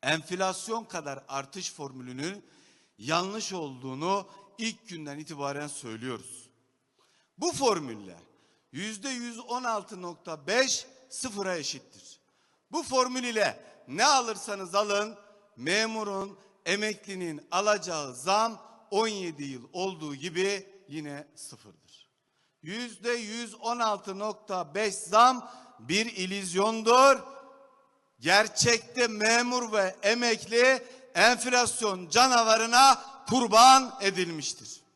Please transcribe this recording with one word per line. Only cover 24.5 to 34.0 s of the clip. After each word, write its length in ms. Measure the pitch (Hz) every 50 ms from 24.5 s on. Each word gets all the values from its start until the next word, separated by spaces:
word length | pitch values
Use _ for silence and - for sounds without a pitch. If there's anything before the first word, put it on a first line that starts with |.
| 196 185 170 147 143
beş 200 | 196 220 208 190
zam 560 | - - 165 190 214 233 254 262 247 - - - - - - - -
bir 280 | 110 120 170 202 226
illüzyondur. 1300 | 233 214 196 185 185 190 202 196 180 170 185 196 220 226 226 214 226 240 254 269 277 269 254 - - - - - - - - - - _ _ _ _ _ _ _ _ _ _
Gerçekte 840 | 117 156 185 202 220 214 - - - 240 233 220 - - - 247 240
memur 680 | 233 220 208 208 220 233 240 247 247 247 247 240 226
ve 240 | 214 214 190 185 190 -
emekli 840 | - 202 226 240 240 240 226 - - 190 226 233 247 262 262 254 254 - - - - - -
enflasyon 960 | 175 196 226 247 - 240 254 247 247 247 220 - - 226 208 190 185 175 160
canavarına 960 | - 226 254 262 247 240 226 220 220 226 226 226 233 247 269 269 254 262 - - - - - -
kurban 720 | 220 262 247 220 202 220 240 262 262 269 262 240 - -